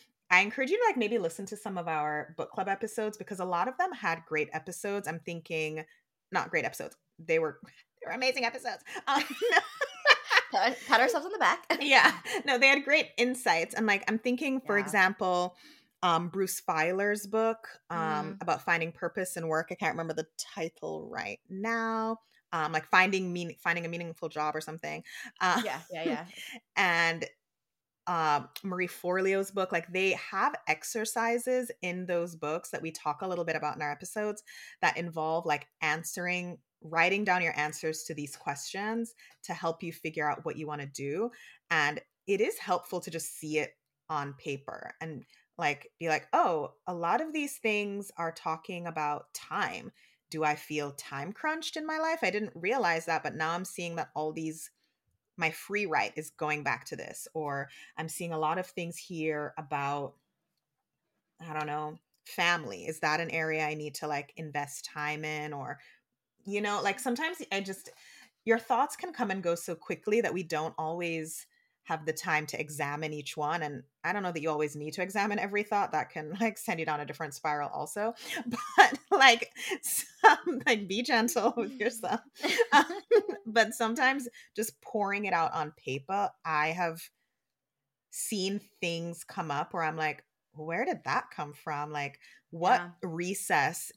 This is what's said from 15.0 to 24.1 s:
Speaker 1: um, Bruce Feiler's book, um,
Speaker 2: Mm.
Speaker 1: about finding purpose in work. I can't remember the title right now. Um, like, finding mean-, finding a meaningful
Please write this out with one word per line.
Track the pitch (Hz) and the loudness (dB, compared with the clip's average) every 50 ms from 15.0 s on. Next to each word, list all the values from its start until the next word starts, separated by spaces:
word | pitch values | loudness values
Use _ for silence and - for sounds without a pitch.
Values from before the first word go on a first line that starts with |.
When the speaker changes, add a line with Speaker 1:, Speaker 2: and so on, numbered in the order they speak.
| 185 190 202 - 202 185 180 175 180 180 - - - - - - _ _ _ _ - | 6 6 4 2 2 2 4 4 2 0 -2 -8 -20 -20 -20 -20 _ _ _ _ 2
Speaker 1:
um, | 180 165 165 175 175 | 4 4 4 2 0
Bruce | - 196 190 185 - - | -2 -2 -2 -2 -2 -4
Feiler's | - - 165 156 160 175 185 190 202 208 208 208 202 | -2 0 2 2 2 2 2 2 2 2 2 0 -2
book, | 196 214 220 220 226 220 220 - - - - _ - | 0 2 2 4 2 2 -2 -6 -16 -18 -16 _ -6
um, | 170 170 160 160 156 151 151 156 - | -4 -2 0 0 0 0 -2 -4 -6
Speaker 2:
Mm. | - | -4
Speaker 1:
about | 175 170 156 - - | -2 0 0 0 2
finding | - 170 165 165 170 165 | 2 0 2 0 -2 -4
purpose | - 180 170 - 202 185 180 - | -4 -6 -4 -2 -4 -4 -4 -4
in | 175 165 160 | -4 -2 0
work. | 156 160 170 - | 0 0 0 -2
I | 180 | -4
can't | - 185 160 - | -2 0 0 0
remember | 165 165 160 156 | 0 -2 -4 -4
the | - 156 - _ | -4 -6 -6 _
title | - - - - 202 160 165 - _ - 160 156 156 160 - | -12 -12 -10 -8 -6 -6 -6 -6 _ -8 -6 -6 -6 -8 -8
right | - - - - - - _ - | -8 -6 -6 -6 -8 -10 _ -12
now. | 185 190 208 226 226 226 226 226 226 220 220 220 226 226 _ _ _ _ _ _ - | -8 -6 -4 -2 -2 -2 -2 -2 -2 -2 -2 -2 -4 -6 _ _ _ _ _ _ -4
Um, | 165 151 156 160 | -2 -2 0 0
like, | 160 160 - | -2 0 4
finding | - 185 185 196 196 190 190 180 175 | 6 6 6 6 4 2 0 -2 -2
mean-, | 180 175 170 - - | -4 -4 -6 -8 -4
finding | - 175 170 175 170 | -2 0 0 0 -2
a | 165 | -4
meaningful | 170 170 175 170 | -4 -6 -6 -8